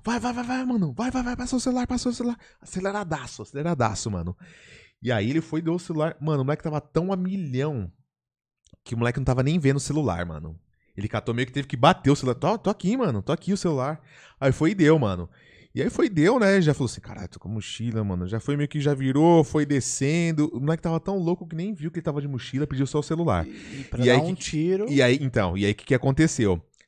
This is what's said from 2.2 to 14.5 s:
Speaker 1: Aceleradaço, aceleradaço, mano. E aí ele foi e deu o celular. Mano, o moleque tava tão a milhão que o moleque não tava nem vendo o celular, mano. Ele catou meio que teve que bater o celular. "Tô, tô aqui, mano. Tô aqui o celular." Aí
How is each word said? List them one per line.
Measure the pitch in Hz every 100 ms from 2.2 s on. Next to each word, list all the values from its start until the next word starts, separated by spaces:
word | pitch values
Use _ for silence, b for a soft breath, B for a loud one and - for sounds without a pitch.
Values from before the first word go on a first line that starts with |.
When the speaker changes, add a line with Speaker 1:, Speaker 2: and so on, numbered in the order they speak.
| 240 240 b b
Speaker 1:
Aceleradaço, | - 185 196 208 180 156 123 -
aceleradaço, | 107 139 160 156 110 101 117
mano. | 95 85 - B B B B B _
E | 117
aí | 117 110
ele | 156
foi | 160 156
e |
deu | 165
o | 175
celular. | - 160 160 -
Mano, | 151 147
o |
moleque | 131 151
tava | 165 151
tão | - 160 180
a | 190
milhão | 185 196 151 127 151 135 87 - _ _ _ _ _ _ _ _
que | -
o | 117
moleque | 117 123
não |
tava | 131 127
nem | 131 175
vendo | 139 139
o |
celular, | - 147 131 87
mano. | 87 78 80 80 _ _ _ -
Ele | 101
catou | - -
meio | 117 131
que |
teve | 143 135
que | 123
bater | 143 - 135
o | 147
celular. | 127 120
"Tô, | 151 220
tô | 185
aqui, | 214 175 262
mano. | 214 107
Tô | 95
aqui | 160 -
o | 196
celular." | 180 143 135 156 b b b b
Aí | 135